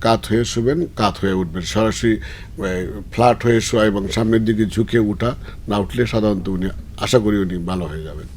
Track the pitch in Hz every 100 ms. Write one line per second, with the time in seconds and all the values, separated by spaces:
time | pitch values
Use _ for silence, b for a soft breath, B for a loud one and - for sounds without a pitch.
0 | 113 113 - 110 120 120 117 156 170 -
1 | 104 - 98 95 87 87 85 107 110 104
2 | 117 107 - - - - 98 90 92 -
3 | 98 - 120 110 117 113 104 113 107 101
4 | 98 113 113 113 110 110 107 107 110 117
5 | 104 101 117 127 B B - 104 98 120
6 | 117 113 107 98 92 92 92 - - -
7 | 101 127 104 104 92 87 85 92 82 78
8 | 80 76 82